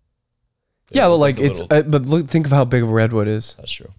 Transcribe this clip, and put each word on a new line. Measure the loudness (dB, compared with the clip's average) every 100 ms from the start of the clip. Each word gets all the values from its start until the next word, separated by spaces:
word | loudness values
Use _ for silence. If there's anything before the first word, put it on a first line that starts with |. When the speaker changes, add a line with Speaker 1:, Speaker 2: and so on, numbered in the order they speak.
| _ _ _ _ _ _ _ _ _
Speaker 1:
They | 0
Speaker 2:
Yeah, | 2
Speaker 1:
look |
Speaker 2:
but, | 4
like, | 2 2
Speaker 1:
like |
a | -2
Speaker 2:
it's, | -2
Speaker 1:
little | 0 0
Speaker 2:
uh, |
but | 2 -2 0
look, | -2 0
think | -2 0
of |
how | 0
big | 2 0
a | 0
redwood | 0 0 0 -2
is. | -4 -8 -16
Speaker 1:
That's | -14
true. | -14 -14